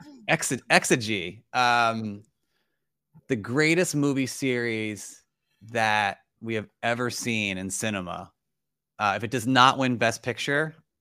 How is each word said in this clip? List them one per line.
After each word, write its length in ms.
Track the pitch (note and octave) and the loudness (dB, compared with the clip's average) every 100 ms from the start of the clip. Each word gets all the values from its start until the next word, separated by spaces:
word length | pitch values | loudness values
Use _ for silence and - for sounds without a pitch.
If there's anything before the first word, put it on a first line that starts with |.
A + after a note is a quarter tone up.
| - - - | -12 -14 -2
ex-, 240 | D#3+ - C3 - | -2 0 -4 0
exegy. 720 | F3 - D3 A2 G#2 E2+ G#2+ _ | 0 2 0 0 -4 -4 -10 _
Um, 680 | B2+ B2 A#2+ A#2 A2+ G#2+ G2+ - _ _ _ _ _ _ _ _ - - | 0 4 4 2 0 -6 -10 -16 _ _ _ _ _ _ _ _ -20 -6
the 60 | B2 | -4
greatest 600 | G#2 C3 D#3 E3 F3 D3 | -2 2 4 4 2 0
movie 300 | C#3+ C3+ B2+ | 0 0 -2
series 960 | - C3+ B2 A#2+ A2 G#2+ G2+ - - _ _ _ _ A2 | -2 -2 -2 -2 -2 -4 -6 -12 -20 _ _ _ _ -6
that 480 | A2+ A2 G#2+ G2+ - _ _ | 0 2 2 0 -2 _ _
we 140 | A2+ | -6
have 140 | A2 G2+ _ | -6 -6 _
ever 260 | A#2 A#2 B2 | -2 -2 -2
seen 480 | - B2 A2+ G2+ F#2 | -4 -2 -2 -2 -4
in 120 | F#2+ | -6
cinema. 600 | - A2 G2+ F2+ E2+ F#2 _ _ _ _ _ _ - | -4 -4 -4 -6 -10 -12 _ _ _ _ _ _ -2
Uh, 140 | G#2 G2+ | 0 0
if 60 | |
it 80 | A2 | -2
does 160 | B2+ A2+ | -2 2
not 320 | C3 C3 B2+ | 6 6 6
win 180 | B2+ A#2 | 0 2
Best 240 | A#2 - | 0 0
Picture, 540 | B2 A#2 - C#3+ D#3+ - _ _ | -6 -6 -2 -2 -2 -8 _ _